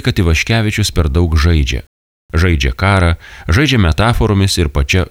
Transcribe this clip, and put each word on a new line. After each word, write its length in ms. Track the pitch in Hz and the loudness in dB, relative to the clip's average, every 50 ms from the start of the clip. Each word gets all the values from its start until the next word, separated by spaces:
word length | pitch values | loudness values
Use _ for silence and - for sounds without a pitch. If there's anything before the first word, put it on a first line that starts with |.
| - | -2
kad 80 | 127 - | -2 -2
Ivaškevičius 800 | 110 87 82 80 76 - - 113 113 107 107 - - 104 - - | 0 0 0 0 0 0 -2 -2 -2 -2 -2 -2 -2 -4 -2 0
per 140 | 90 80 76 | -2 -2 0
daug 240 | 67 85 87 80 80 | 0 0 0 2 2
žaidžia. 480 | 78 80 87 85 76 69 65 65 - - _ _ _ _ _ _ _ _ _ | 2 2 2 2 2 0 0 -4 -6 -8 _ _ _ _ _ _ _ _ _
Žaidžia 400 | - 80 90 90 82 73 69 65 - | -2 0 0 0 0 0 -2 -2 -4
karą, 380 | - 95 98 101 95 87 85 82 - - - - - - - | -2 -2 0 2 2 2 0 0 -2 -6 -18 -20 -12 -4 -2
žaidžia 300 | 85 120 156 135 135 113 | 0 0 2 2 2 2
metaforomis 800 | 92 80 78 - 104 117 120 - 120 107 101 101 98 98 - 92 | 2 2 2 2 0 0 2 0 0 0 2 2 0 0 0 -2
ir 80 | 82 71 | -2 -2
pačia 380 | - 71 71 - - 92 85 - | 0 -2 -2 0 0 -2 -2 -4